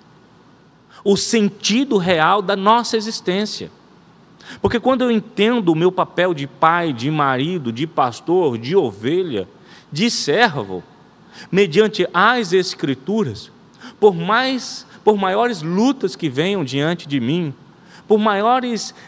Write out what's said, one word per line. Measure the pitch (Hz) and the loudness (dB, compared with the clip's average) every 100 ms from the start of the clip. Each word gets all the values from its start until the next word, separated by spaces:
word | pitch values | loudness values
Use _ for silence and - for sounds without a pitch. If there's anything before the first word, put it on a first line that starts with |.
| _ _ _ _ _ _ _ _ _ - | _ _ _ _ _ _ _ _ _ -4
o | - 196 | 0 2
sentido | - 233 202 - - 220 277 214 | 2 2 0 -2 -2 0 2 0
real | 180 170 156 202 | 2 2 4 2
da | 185 | 0
nossa | 196 196 233 233 226 | 0 2 2 2 -4
existência. | 214 220 - 185 208 - 85 - _ _ _ _ _ - - - | -4 -6 -4 -2 -4 -8 -12 -16 _ _ _ _ _ -20 -20 -4
Porque | 196 233 | -2 0
quando | 247 262 | 2 2
eu | 247 | 2
entendo | 226 - - 208 240 175 | 0 -2 0 2 2 2
o | 160 | 2
meu | 180 | 2
papel | 185 165 - 180 | 2 -2 0 0
de | 160 139 | -2 -8
pai, | - 160 170 170 | 0 2 2 0
de | 120 131 | -2 -2
marido, | 156 143 127 151 185 123 | 0 0 0 -2 -4 -6
de | 113 156 | -6 -4
pastor, | - 131 117 - 180 160 117 | 0 -2 -2 -2 0 2 -2
de | 120 190 | 0 0
ovelha, | 135 98 113 175 180 107 90 - - - - | 0 -2 -2 -2 -2 -4 -6 -12 -20 -20 -12
de | 147 226 | -2 -2
servo, | - - 160 233 143 98 92 - - - _ - - - | 0 0 0 0 -2 -8 -10 -12 -20 -20 _ -20 -20 -2
mediante | 175 202 160 214 214 175 | 0 2 2 2 0 -2
as | 175 208 247 196 | 2 2 2 0
Escrituras, | 185 180 - 156 131 - 220 165 101 - - _ _ - - | 0 0 -4 -4 -4 -2 -2 -2 -6 -14 -20 _ _ -20 2
por | 208 | 2
mais, | 170 175 226 262 254 - - - - | 4 0 0 0 -2 -6 -14 -16 -2
por | - 214 | 0 2
maiores | 190 196 240 208 | 0 0 0 -2
lutas | 156 180 247 269 190 | -2 2 2 0 -4
que | - 160 | -4 -4
venham | 127 175 202 135 | -2 0 -2 -2
diante | 135 151 175 151 | -2 -2 -2 -4
de | 139 | -2
mim, | 117 170 160 131 - - - - - | 0 -2 -4 -8 -18 -20 -20 -20 0
por | 214 | 2
maiores, | 220 196 214 254 247 226 - - | 2 2 2 0 0 -6 -8 -14